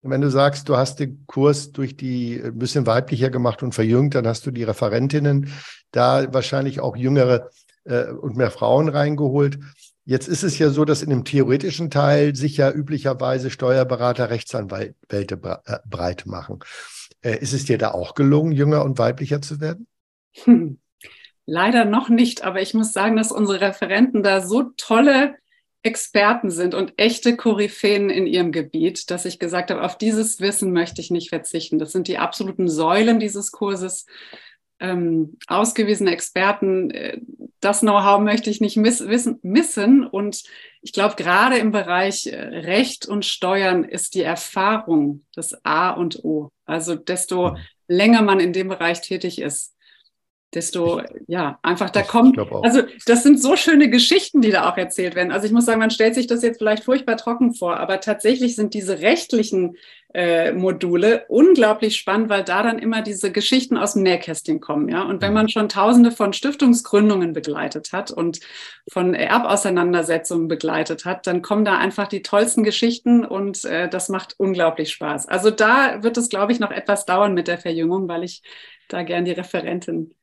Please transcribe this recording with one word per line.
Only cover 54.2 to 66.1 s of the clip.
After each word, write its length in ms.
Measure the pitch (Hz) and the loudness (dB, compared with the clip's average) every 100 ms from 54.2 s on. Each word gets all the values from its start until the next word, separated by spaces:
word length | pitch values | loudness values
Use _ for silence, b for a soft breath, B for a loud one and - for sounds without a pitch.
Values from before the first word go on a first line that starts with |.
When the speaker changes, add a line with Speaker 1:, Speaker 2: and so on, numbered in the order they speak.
| - 294 | 4 4
Speaker 2:
die 80 | 220 | 4
da 200 | 190 160 | 4 0
auch 60 | 175 | -2
erzählt 380 | 175 - 180 | -6 -4 -4
werden. 180 | 170 180 | -2 -2
Also 140 | 196 214 | -2 2
ich 60 | |
muss 120 | 233 | 2
sagen, 140 | 240 220 | 2 2
man 120 | 220 | 0
stellt 240 | - 220 | 2 2
sich 120 | 233 240 | 2 -2
das 160 | 233 | 0
jetzt 160 | 233 226 | 0 0
vielleicht 260 | 214 214 | 0 0
furchtbar 320 | - 262 262 226 | 0 0 0 -4
trocken 380 | - 240 247 | -4 0 0
vor, 240 | - 175 170 | 0 -4 -4
aber 220 | 170 190 | -4 -4
tatsächlich 540 | 214 208 214 254 247 | -2 0 2 2 0
sind 200 | 226 214 | -2 -4
diese 260 | 214 190 180 | -4 -6 0
rechtlichen, 760 | 180 339 - 233 220 190 175 B B B B | 2 2 0 -2 0 -2 -2 B B B B
äh, 380 | - 175 170 165 | -4 0 2 2
Module 720 | 180 185 175 180 175 208 233 - | 0 -2 -2 -2 2 2 2 0
unglaublich 680 | 233 330 339 214 214 220 214 | 6 6 8 6 4 0 -2
spannend, 320 | - 202 220 | -2 0 2
weil 160 | 202 | 0
da 180 | 185 185 | 0 0
dann 160 | 226 226 | 0 -2
immer 220 | 226 220 | -2 -2
diese 320 | 214 190 202 | -4 -4 -2
Geschichten 460 | 196 214 262 254 226 | -2 2 0 0 -2
aus 160 | 202 | 0
dem 80 | 208 | 2
Nähkästchen 580 | 190 175 170 156 - 156 | 2 0 -2 -10 -4 -4
kommen, 300 | - 151 147 | -2 -2 -2
ja. 140 | 170 | -2
Und 180 | 190 185 | -4 -2
wenn 80 | 196 | 0
Speaker 1:
Mhm. 40 | |
Speaker 2:
man 140 | 214 220 | 2 2
schon 220 | 220 214 | 0 -2
Tausende 400 | 202 208 240 233 | 2 4 8 6